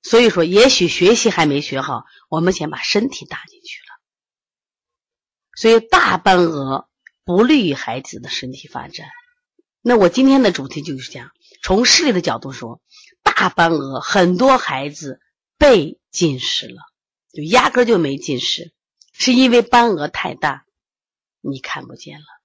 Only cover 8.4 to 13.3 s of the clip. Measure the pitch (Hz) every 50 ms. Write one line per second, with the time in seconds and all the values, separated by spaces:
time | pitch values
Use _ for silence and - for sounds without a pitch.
8.4 | - 127 127 123 - - _ 135 123 - - - - - - - _ _ _ _
9.4 | _ _ _ _ _ _ _ _ _ 233 247 226 190 170 170 - 262 269 269 277
10.4 | 254 202 - - - - - 156 143 165 143 131 131 - - 135 - - _ _
11.4 | _ _ _ _ - - 190 202 247 247 - - 339 285 214 185 160 151 120 117
12.4 | - 139 135 - 127 113 117 _ _ _ _ - - _ _ _ _ -